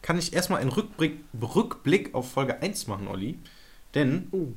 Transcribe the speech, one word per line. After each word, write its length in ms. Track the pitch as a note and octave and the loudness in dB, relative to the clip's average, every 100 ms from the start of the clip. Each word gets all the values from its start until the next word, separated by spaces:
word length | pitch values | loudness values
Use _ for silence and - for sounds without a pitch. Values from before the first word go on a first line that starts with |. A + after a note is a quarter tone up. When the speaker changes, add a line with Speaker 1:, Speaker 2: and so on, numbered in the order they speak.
Speaker 1:
kann 160 | - E3+ | -2 0
ich 120 | E3 | 0
erstmal 300 | F3 F3+ F#3 | 0 2 2
einen 80 | C3 | 2
Rückblick, 500 | G3+ G#3+ - D#3+ - - A2+ | 0 -2 0 0 0 -10 -6
Rückblick 720 | A#2 F#3 A#3 - C3+ E3+ C#3+ | 2 2 2 0 4 4 2
auf 180 | C3 B2 | -4 -2
Folge 300 | C3 C3+ - | 0 0 0
eins 240 | F#3 G#3 - | -4 -4 -4
machen, 220 | G2 G2 | -4 -4
Olli, 320 | F#2+ G#2+ - - - - - - D3 | -4 -4 -6 -12 -20 -20 -20 -4 2
denn 320 | C3+ E3+ - | 2 2 -2
Speaker 2:
Oh. 180 | F#3+ D3 | -2 -4